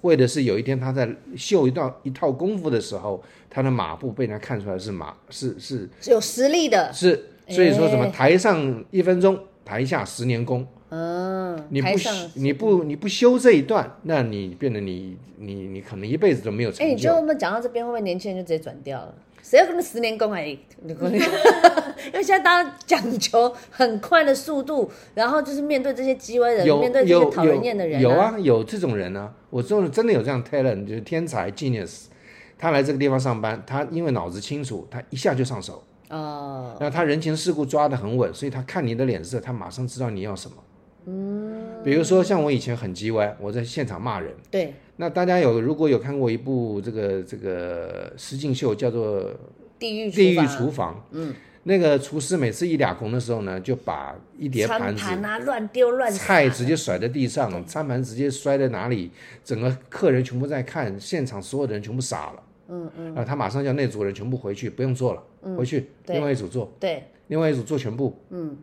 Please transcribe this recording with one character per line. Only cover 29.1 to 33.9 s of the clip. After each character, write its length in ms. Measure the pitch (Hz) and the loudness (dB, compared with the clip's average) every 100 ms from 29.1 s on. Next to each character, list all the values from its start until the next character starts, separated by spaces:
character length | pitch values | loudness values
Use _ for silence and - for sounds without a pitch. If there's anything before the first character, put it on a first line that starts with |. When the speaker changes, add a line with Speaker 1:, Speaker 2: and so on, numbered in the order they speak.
Speaker 1:
啊， 180 | 98 104 - _ | -8 -10 -16 _
我 140 | 127 | -6
真 180 | 123 208 | 0 2
的， 80 | 170 | 2
真 160 | 135 | 2
的 60 | 226 | 2
有 100 | 160 | 2
这 80 | 110 | 2
样 140 | 131 | -4
talent， 420 | 120 143 131 101 | -2 0 2 0
就 80 | 101 | -4
是 80 | 110 | -8
天 240 | 110 165 | -4 -4
才， 240 | 170 120 92 | -2 -4 -4
genius， 540 | 101 139 113 87 - - - - - - _ | -4 -4 -2 -4 -12 -20 -20 -20 -20 -20 _
他 140 | 165 | 2
来 120 | 143 | 2
这 80 | 139 | 2
个 80 | 135 | 2
地 80 | 143 | 2
方 100 | 131 | 2
上 240 | 131 110 | 0 -2
班， 220 | 110 110 | -2 -6
他 220 | - 135 | -6 -6
因 140 | 143 | -4